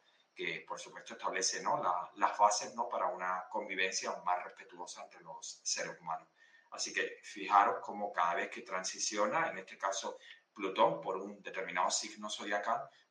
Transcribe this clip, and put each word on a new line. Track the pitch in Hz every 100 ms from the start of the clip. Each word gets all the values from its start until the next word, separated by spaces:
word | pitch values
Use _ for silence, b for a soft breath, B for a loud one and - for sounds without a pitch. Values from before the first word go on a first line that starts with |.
| b b b
que, | - 87 80 -
por | -
supuesto, | - 98 -
establece, | - 101 95 92 -
¿no? | 95 117
la, | 95 90 90 104
las | 101 -
bases, | 104 - -
¿no? | 117 117
para | 104 92
una | 90 90 92 -
convivencia | 92 - 92 92 - 117 87 87
más | 90
respetuosa | 95 - 95 87 90 -
entre | 95 90
los | 85 - - -
seres | - - 85 82
humanos. | 85 80 - b b b b
Así | - -
que | 98 92 -
fijaros | - 101 98 101 104 -
cómo | - 104 104
cada | 90 85 87
vez | 101
que | -
transiciona, | - 92 95 - - 104 107 160 165
en | 95
este | 95 -
caso | 98 98 107 - B B B
Plutón | - 95 - 139 -
por | 98 92
un | 101 101
determinado | - 92 90 87 90
signo | - 104 107 104
zodiacal, | - 104 104 110 117 - B B